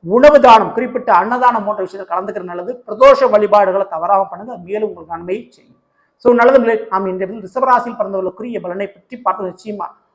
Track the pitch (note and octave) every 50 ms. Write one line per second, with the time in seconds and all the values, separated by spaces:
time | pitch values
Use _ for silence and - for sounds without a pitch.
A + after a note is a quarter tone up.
0 | - E3 G3 B3 C#4 D4 D4+ C#4 A#3+ A#3+ A3+ A3 G3 E3 - A3+ B3+ A#3+ - B3+
1 | - A#3 G3 F3 F#3+ A3 B3 B3 B3+ B3 A#3+ A3 G3 G3+ G#3 G3+ F#3 F3+ - G3
2 | F#3+ _ E3+ F3+ F#3+ G3+ F#3 G3 F3+ F3+ F3 F3+ F3+ A3 B3+ - _ - G#3+ G#3+
3 | C4 C#4 C4 - C4 A#3 G#3 G#3 G#3 G3 G#3 G#3 G3+ F#3+ F#3 G3 F#3+ G3 - G#3+
4 | A3 - G3+ G3 G3 G3 - F3+ G#3 B3 B3 F3+ F3 F3+ G3+ G#3+ G#3+ G3+ F3 E3+
5 | D#3+ D#3+ E3 E3 E3+ F3+ G3 A#3 A#3+ _ _ _ _ _ _ _ _ _ _ _
6 | _ _ _ _ - A#3+ A#3+ A#3+ A#3 B3 C4+ B3+ A3+ A3+ A3+ G#3+ - - F#3 F#3+
7 | G3 F#3+ F#3 F#3 F#3+ F#3 A3 A3+ F#3+ F#3 _ B3+ C4 C4 B3 A#3 A#3 A#3+ A3 -
8 | G#3 F#3+ G3 F#3+ F#3 F#3 - - A3 B3 A3+ F#3+ F3 F3+ F3 G3 G3+ G3 _ _
9 | _ _ B3+ B3 - F#3 F#3+ - G3 F#3 F3+ _ - G#3+ G#3 G3 F3 - _ _
10 | _ _